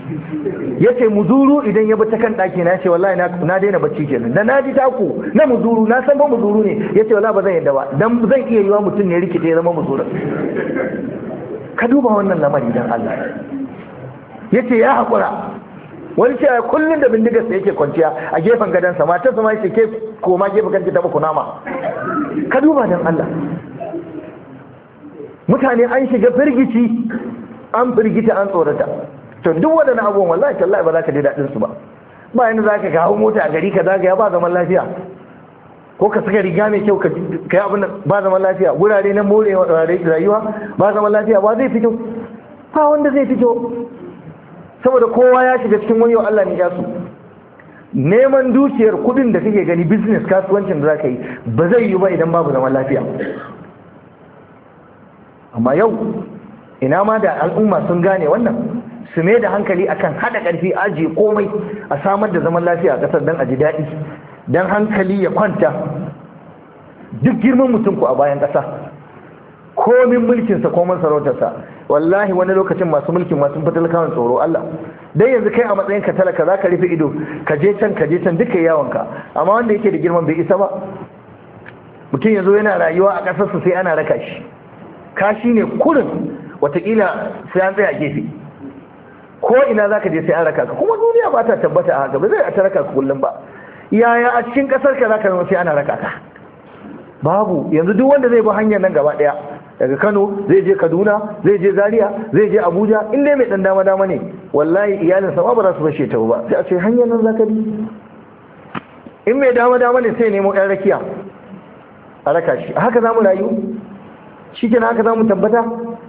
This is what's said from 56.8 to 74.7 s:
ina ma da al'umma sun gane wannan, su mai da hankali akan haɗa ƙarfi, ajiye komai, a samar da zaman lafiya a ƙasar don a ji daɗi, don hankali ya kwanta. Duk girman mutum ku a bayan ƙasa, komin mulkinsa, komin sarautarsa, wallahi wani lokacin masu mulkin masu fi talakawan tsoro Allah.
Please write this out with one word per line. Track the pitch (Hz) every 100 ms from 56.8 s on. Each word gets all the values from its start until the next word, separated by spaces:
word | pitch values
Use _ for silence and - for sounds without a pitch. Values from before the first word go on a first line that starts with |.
ina | 131 160
ma | 208 220
da | 190 139
al'umma | 160 180 214 175 -
sun | 175
gane | 180 190 151
wannan, | 196 233 233 - - - - -
su | -
mai | 165 233
da | 208
hankali | 196 202 180 190
akan | 156 175 151
haɗa | 233 226
ƙarfi, | 175 165 180 233
ajiye | 202 156 160 170
komai, | 214 214 196 208 - - -
a | 143
samar | 196 202 214
da | 180
zaman | 156 170 175
lafiya | 170 170 123
a | 143
ƙasar | 170 143
don | 165
a | 127
ji | 131
daɗi, | 151 156 147 - - - - - -
don | 143 185
hankali | 202 214 202 185 196
ya | 180
kwanta. | - 208 - 156 - - - - - - - - - - - - - - 113
Duk | 147 226
girman | 214 247 262
mutum | 226 202 185
ku | 147
a | 131
bayan | 143 139
ƙasa, | 143 151 - - - - - - - - - - - -
komin | - 247 247 240 226
mulkinsa, | 240 226 185 170
komin | 175 175 180
sarautarsa, | 160 147 143 123 123 - - - -
wallahi | 147 160 196 208
wani | 180 185
lokacin | 190 190 170 175
masu | 151 139
mulkin | 170 180 147
masu | 143 156
fi | 160
talakawan | 165 165 165 156
tsoro | 123 120 123
Allah. | 160 160 -